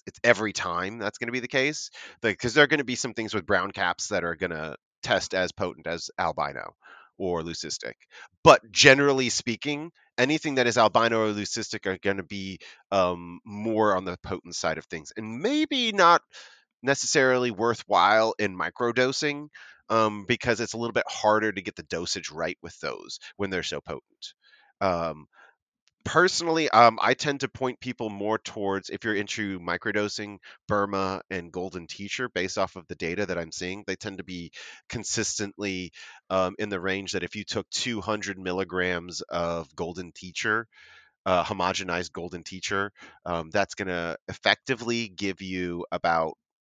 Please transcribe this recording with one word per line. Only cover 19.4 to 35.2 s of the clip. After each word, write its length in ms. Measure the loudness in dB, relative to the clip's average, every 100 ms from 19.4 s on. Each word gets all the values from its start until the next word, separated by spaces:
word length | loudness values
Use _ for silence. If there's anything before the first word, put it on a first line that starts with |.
| -10 -20 -20 -16 0
um, 340 | 2 2 0
because 360 | -2 -2 0 0
it's 120 | -2
a 60 | -4
little 160 | -2
bit 100 | -2 -2
harder 440 | 0 4 4 4
to 80 | -2
get 160 | -6 -10
the 60 |
dosage 480 | -8 -6 -4 -6 -8
right 260 | -6 -6 -6
with 160 | -12 -10
those 380 | -8 -8 -12 -16 -14 -8
when 140 | -4
they're 120 | -4
so 180 | -4 -6
potent. 540 | -8 -12 -12 _ -20 -20 _ _ _ -2
Um, 460 | 0 0 -2 -6 -16 _ -20 _ _ _ _ _
personally, 680 | -2 2 4 2 0 0 4
um, 280 | 8 8 8
I 120 | 2
tend 260 | 0 0 -4
to 80 | -4
point 320 | -4 -6 -6
people 280 | -8 -6 -6
more 300 | -4 -2 -2
towards, 500 | -4 -6 -2 -2 -4
if 160 | -6
you're 120 | -2 -2
into 420 | -2 -4 -4 -6
microdosing, 800 | -4 -4 -2 -2 -2 -4 -10 -14 -20 -14 -2
Burma 540 | 0 0 0 -2 -4 -6
and 240 | -8 -8
Golden 360 | -8 -8 -10 -12
Teacher, 400 | -12 -10 -6 -4
based 280 | -2 -2 -2
off 200 | -4 -4
of 100 | -14
the 80 |
data 320 | -8 -6 -4 -4
that 100 | -4
I'm 160 | -6
seeing. 300 | -8 -8 -8
They 120 | -8 -8
tend 220 | -8 -12
to 60 |
be 280 | -12 -12 -12 -16 -20 -20 -12
consistently, 1040 | -10 -6 -4